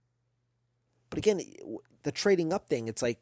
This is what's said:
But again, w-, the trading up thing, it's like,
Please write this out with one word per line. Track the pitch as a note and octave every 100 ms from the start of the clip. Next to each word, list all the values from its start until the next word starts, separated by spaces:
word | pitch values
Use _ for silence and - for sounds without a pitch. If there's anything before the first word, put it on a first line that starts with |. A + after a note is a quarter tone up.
| _ _ _ _ _ _ _ _ _ _ -
But | -
again, | G#3+ F#3+ G#1+ -
w-, | - A2 - _
the | D3
trading | - G3+ F#3 D#3+
up | G3 -
thing, | B2 A2+
it's | -
like, | A#2+ A2+